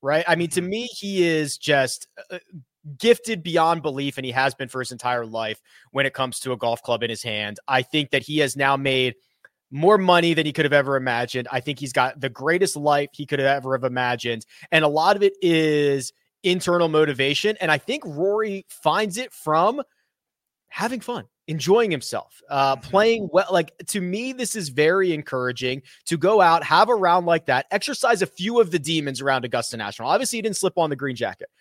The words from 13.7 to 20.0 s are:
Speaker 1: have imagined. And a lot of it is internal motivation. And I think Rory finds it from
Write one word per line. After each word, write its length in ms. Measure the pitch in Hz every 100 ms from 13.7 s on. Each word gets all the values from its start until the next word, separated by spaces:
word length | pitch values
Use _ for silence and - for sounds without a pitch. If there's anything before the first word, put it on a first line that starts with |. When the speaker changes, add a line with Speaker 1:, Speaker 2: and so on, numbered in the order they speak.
| 131
Speaker 1:
have 80 |
imagined. 600 | 127 123 123 120 120 113 - - -
And 120 | 160
a 40 | 151
lot 280 | 151 175 202
of 60 |
it 120 | 196 196
is 680 | 175 160 156 147 143 139 123 - _ _
internal 460 | 185 180 180 175 165
motivation. 720 | 156 151 131 135 143 214 214
And 100 | 170
I 60 | 151
think 260 | - 294 226
Rory 580 | 147 190 214 220 196 -
finds 500 | - 156 180 220 202
it 120 | 254
from 520 | - 156 156 196 285 - _